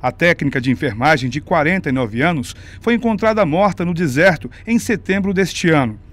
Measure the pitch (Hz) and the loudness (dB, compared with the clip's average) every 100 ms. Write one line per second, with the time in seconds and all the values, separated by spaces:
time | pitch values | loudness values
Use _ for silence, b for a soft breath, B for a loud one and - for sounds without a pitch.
0 | 127 - 170 165 147 135 127 123 147 107 | -4 0 2 2 0 -2 0 0 -2 0
1 | 135 156 127 123 - 165 147 190 160 131 | 2 2 0 -6 -2 0 2 0 0 -2
2 | 120 113 156 165 120 - B B - 233 | -2 -2 -2 -2 -6 -12 B B -2 0
3 | 233 214 220 220 190 156 202 175 175 170 | 0 0 0 2 0 2 0 0 -4 -2
4 | 175 127 180 170 - B - 233 - 214 | 0 4 4 4 -4 B -2 -2 0 -4
5 | - 190 190 185 190 - 170 160 127 104 | 0 -2 0 0 -2 0 2 2 2 -4
6 | - | -16